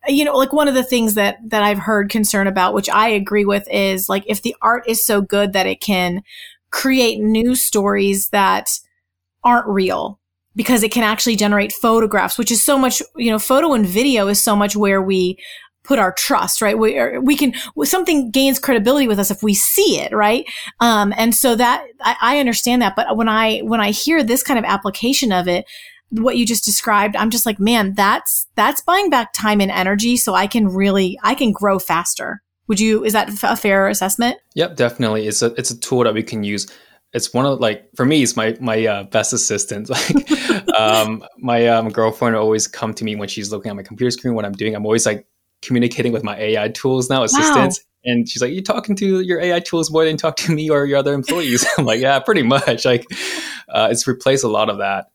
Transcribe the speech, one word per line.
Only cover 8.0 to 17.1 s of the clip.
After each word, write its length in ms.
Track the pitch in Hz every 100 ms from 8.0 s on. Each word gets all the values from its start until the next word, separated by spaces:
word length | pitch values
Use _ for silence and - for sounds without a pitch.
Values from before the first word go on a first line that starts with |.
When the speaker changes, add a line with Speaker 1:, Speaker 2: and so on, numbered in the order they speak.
| 196 196 -
Speaker 1:
that 500 | 208 196 190 - - _ _ _ _ _ _
aren't 240 | 240 240 214
real 520 | 196 185 180 - 202 _ _ _ 202
because 280 | 226 247
it 80 | 220
can 120 | 240
actually 320 | 220 220 - 214
generate 380 | 208 208 208
photographs, 640 | - 240 226 220 208 185 -
which 140 | 233
is 120 | 226
so 140 | - 277
much, 240 | 262 - - -
you 120 | 233
know, 100 | 220
photo 340 | - 262 330
and 120 | 262 196
video 440 | 185 269 247 196
is 120 | 202
so 140 | - 208
much 200 | 208 208
where 260 | 202 196
we 360 | 190 190 180 185 - - - _
put 140 | - 269
our 160 | 190
trust, 480 | 185 - 247 175 -
right? 160 | 214 220
We, 200 | 220 262
or 220 | 240